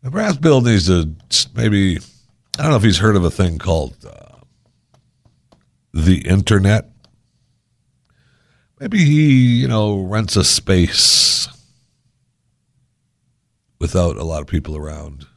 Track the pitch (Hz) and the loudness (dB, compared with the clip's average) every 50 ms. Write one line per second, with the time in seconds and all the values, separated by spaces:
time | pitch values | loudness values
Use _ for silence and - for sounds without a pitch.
0 | - 131 139 196 214 214 185 135 151 165 147 131 120 120 113 101 82 87 92 87 | -10 -8 -6 -4 -4 -4 -4 0 2 4 4 4 4 4 2 2 2 2 2 2
1 | 82 78 78 - _ _ - - - - - - 117 110 104 101 98 95 87 - | 0 -2 -8 -12 _ _ -4 -4 -4 -4 -6 -4 -2 0 0 0 0 0 -2 -4
2 | - - _ _ _ _ _ _ _ _ - - - 156 160 104 98 113 92 82 | -8 -16 _ _ _ _ _ _ _ _ -10 -6 -2 0 0 2 2 2 2 2
3 | 104 110 104 98 87 82 - - 95 87 82 78 - 95 85 80 73 - 69 _ | 2 2 2 2 0 0 -2 -2 -2 -2 -2 -4 -4 -2 -2 -2 -2 -6 -12 _
4 | - - 50 50 50 50 _ _ _ _ _ _ _ _ _ _ _ _ _ _ | -20 -20 -20 -20 -20 -20 _ _ _ _ _ _ _ _ _ _ _ _ _ _
5 | _ _ _ _ _ _ _ _ _ _ _ _ _ _ _ _ _ _ - 78 | _ _ _ _ _ _ _ _ _ _ _ _ _ _ _ _ _ _ -6 -2
6 | 78 90 92 80 - - 92 98 95 - 107 101 95 98 104 110 - - _ _ | 2 2 2 2 0 0 0 0 2 0 0 2 2 2 0 0 -2 -8 _ _
7 | _ _ _ _ _ _ _ _ _ _ _ _ _ _ _ _ _ _ _ _ | _ _ _ _ _ _ _ _ _ _ _ _ _ _ _ _ _ _ _ _
8 | _ _ _ _ _ _ _ _ _ _ _ _ _ _ _ _ 135 113 - 214 | _ _ _ _ _ _ _ _ _ _ _ _ _ _ _ _ -10 -4 0 2
9 | 175 143 147 151 156 147 135 131 127 123 120 120 131 131 120 110 107 104 104 98 | 2 4 4 4 4 4 4 4 4 4 2 2 0 0 0 -2 0 -2 -2 -4
10 | 95 92 104 107 110 - - 104 90 - - - - - 95 92 87 87 - - | -4 -4 -4 -4 -4 0 0 0 2 2 0 -2 0 0 2 2 2 0 0 0
11 | - - - - - - - - - - - _ _ _ _ _ _ _ _ _ | 2 2 2 2 0 0 -2 -2 -6 -8 -12 _ _ _ _ _ _ _ _ _
12 | _ _ _ _ _ _ _ _ _ _ _ _ _ _ _ _ _ _ _ _ | _ _ _ _ _ _ _ _ _ _ _ _ _ _ _ _ _ _ _ _
13 | _ _ _ _ _ _ _ _ _ _ _ _ _ _ _ _ - 87 - 95 | _ _ _ _ _ _ _ _ _ _ _ _ _ _ _ _ -8 -4 -2 -2
14 | 87 85 78 52 71 80 80 76 73 - - 82 69 73 78 76 76 73 76 73 | -2 -2 -4 -6 -8 -8 -8 -8 -8 -6 -6 -6 -6 -6 -12 -12 -12 -14 -14 -16
15 | 73 78 76 71 73 _ _ | -18 -18 -20 -20 -20 _ _